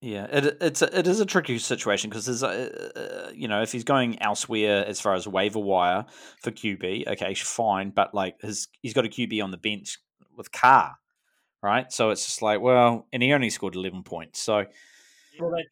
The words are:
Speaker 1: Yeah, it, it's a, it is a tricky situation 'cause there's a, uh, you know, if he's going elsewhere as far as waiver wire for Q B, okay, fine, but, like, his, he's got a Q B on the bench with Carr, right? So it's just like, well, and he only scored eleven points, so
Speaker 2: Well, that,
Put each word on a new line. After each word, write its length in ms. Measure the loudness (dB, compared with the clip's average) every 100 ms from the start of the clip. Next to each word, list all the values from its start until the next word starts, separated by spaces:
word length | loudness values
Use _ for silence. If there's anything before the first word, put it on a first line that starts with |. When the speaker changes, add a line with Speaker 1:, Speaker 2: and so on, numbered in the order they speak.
Speaker 1:
Yeah, 260 | -8 -6 -2
it, 320 | 0 0 2
it's 220 | 0 2
a, 160 | 0 2
it 80 | 2
is 140 | 2
a 40 |
tricky 320 | 2 0 0 -2
situation 540 | -2 -2 0 0 -2
'cause 160 | -6 -4
there's 160 | -2
a, 560 | -2 -2 -6 -8 -12 -10
uh, 320 | -10 -10 -12
you 180 | -8 -2
know, 140 | 0
if 100 | 0
he's 120 | -2
going 360 | 2 2 2 0
elsewhere 640 | -2 -2 -2 0 4 4
as 160 | 2 -2
far 140 | 0
as 120 | 0 0
waiver 340 | 0 0 0
wire 440 | 0 2 4 2 -2 -14 -20 -10
for 80 | -10
Q 260 | -6 -6 -4
B, 300 | -4 -4 -4
okay, 240 | -4 -4
fine, 560 | -6 -6 -2 0 0 0
but, 240 | 0 0
like, 260 | 0 -4 -6
his, 260 | -10 -10 -10 _
he's 100 | -4
got 140 | -2 -2
a 20 |
Q 180 | -2 -4
B 120 | -2
on 100 | -4
the 60 | -4
bench 400 | -4 -4 -8 -14 _ _ _ -20
with 160 | -16
Carr, 460 | 4 8 8 6 -4 _ _ _ _ _ _
right? 280 | 0 0 0
So 200 | 0 2
it's 160 | 0 -4
just 160 | -2
like, 180 | 0 2
well, 460 | 4 6 6 4 -4
and 80 | 0
he 100 | 2
only 160 | 4 2
scored 280 | -2 -6 -6
eleven 260 | -6 -8
points, 380 | -10 -12 -12 -8
so 260 | 0 0 0 -8 -20 _ _ _ _ -8
Speaker 2:
Well, 120 | -6
that, 120 | -6 -6